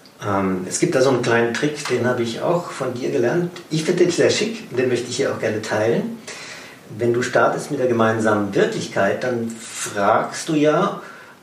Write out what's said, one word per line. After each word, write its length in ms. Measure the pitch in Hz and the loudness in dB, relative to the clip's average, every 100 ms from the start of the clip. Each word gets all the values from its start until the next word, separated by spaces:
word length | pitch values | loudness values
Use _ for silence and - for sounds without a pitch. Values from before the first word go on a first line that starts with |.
| - - 104 | -20 -10 -2
Ähm, 400 | 98 95 92 92 | 0 0 -2 -4
es 100 | - | -2
gibt 140 | - | 0
da 60 | 131 | 2
so 80 | 139 | 4
einen 120 | 123 | 2
kleinen 320 | 123 117 117 | 2 2 2
Trick, 320 | 117 147 - - | 0 -2 -4 -2
den 180 | 120 120 | 0 0
habe 160 | 120 | 0
ich 180 | 117 113 | -2 -2
auch 300 | 139 170 - | 0 0 -2
von 240 | - 127 | -6 -6
dir 160 | 117 139 | -4 -2
gelernt. 400 | 139 117 175 175 - - | 0 2 2 -2 -4 -6
Ich 140 | 156 | -2
finde 200 | - 175 | 2 4
den 80 | 175 | 4
sehr 180 | - 120 | 4 4
schick 340 | - - - - | 4 0 -4 -6
und 80 | 123 | 0
den 100 | 127 | 2
möchte 200 | 120 - | 0 -2
ich 60 | - | -2
hier 160 | 131 | 0
auch 60 | - | 0
gerne 240 | 110 107 | -2 -2
teilen. 560 | - 107 110 180 233 - - - - - - - - 110 | -2 0 2 2 0 -6 -12 -16 -14 -16 -18 -20 -14 -2
Wenn 160 | 120 | 0
du 100 | 120 | 2
startest 480 | 123 120 117 - - | 2 2 2 2 -4
mit 100 | 139 | -2
der 60 | 127 | 0
gemeinsamen 680 | 113 110 110 110 104 98 | 2 2 2 2 2 0
Wirklichkeit, 680 | 95 87 - - 107 98 104 | 2 2 0 -4 0 0 0
dann 280 | 127 117 113 - | -2 -2 -4 -8
fragst 880 | - - - 107 101 117 - - - | -12 -10 -8 0 2 2 0 -6 -2
du 60 | |
ja, 480 | 151 151 156 196 - - - - - | 2 4 4 2 -2 -10 -18 -20 -20